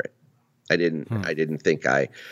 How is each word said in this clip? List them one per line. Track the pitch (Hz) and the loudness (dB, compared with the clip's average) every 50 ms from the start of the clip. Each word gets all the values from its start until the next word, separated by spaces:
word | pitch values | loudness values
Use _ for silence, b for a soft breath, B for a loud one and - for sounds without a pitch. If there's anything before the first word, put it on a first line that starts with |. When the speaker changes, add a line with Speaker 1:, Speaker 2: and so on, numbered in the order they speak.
| - | -8
Speaker 1:
it. | - _ _ _ _ _ _ _ _ _ _ _ - | -8 _ _ _ _ _ _ _ _ _ _ _ 0
I | 85 | 0
didn't, | 85 85 82 80 76 - - | 2 2 2 0 -2 -4 -4
Speaker 2:
Hmm. | 113 104 92 | -4 -4 -2
Speaker 1:
I | 82 80 | -2 -2
didn't | 76 80 78 78 73 | -2 -2 -2 -2 0
think | - 90 78 71 - | 2 2 2 2 2
I, | 64 67 71 67 - B B B B | 2 2 2 2 0 B B B B